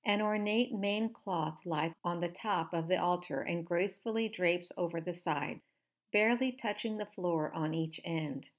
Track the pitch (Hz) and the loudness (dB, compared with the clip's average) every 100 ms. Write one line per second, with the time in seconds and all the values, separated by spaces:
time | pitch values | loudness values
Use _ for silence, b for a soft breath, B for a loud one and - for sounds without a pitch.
0 | - 208 214 214 208 220 247 202 202 208 | 4 4 4 2 2 2 2 2 0 2
1 | 220 226 - 175 156 160 180 156 165 - | -2 -4 -2 0 0 -4 -2 0 0 -2
2 | 175 170 170 175 220 180 165 165 160 180 | -2 0 -2 -2 0 0 0 -2 2 2
3 | 175 180 - 139 - 170 170 175 196 - | 4 2 0 -4 -2 -2 0 0 0 -2
4 | 226 226 220 - 175 175 175 - 175 170 | -4 -2 -2 2 2 2 -2 -4 -2 -2
5 | 165 170 175 147 147 - _ _ _ _ | -4 -4 -2 0 -2 -8 _ _ _ _
6 | _ 208 220 240 262 254 220 208 226 214 | _ 2 4 4 0 -2 -4 -2 -4 -4
7 | 202 - 175 165 151 165 156 160 160 - | -6 -2 0 0 0 0 0 0 -2 -6
8 | 170 165 156 135 - | -4 -2 -2 -6 -10